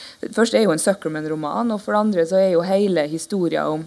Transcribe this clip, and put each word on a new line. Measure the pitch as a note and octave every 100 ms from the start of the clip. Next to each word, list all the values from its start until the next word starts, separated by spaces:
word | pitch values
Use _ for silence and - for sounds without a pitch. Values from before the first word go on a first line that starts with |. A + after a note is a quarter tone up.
| - -
det | -
første | - A3+ G#3+
er |
jo | G#3
en | D#3+
Zuckerman-roman, | - G3 D#3+ D#3 D#3 D#3 D3 G#3 A#3 G#3
og |
for | G3+
det | G#3
andre | G#3+ F#3 E3
så | F#3+
er | F#3+
jo | E3+
hele | F3+ G3 G3+ E3+ D3
historien | D#3+ - G3+ E3+ D3+ D3+
om | D#3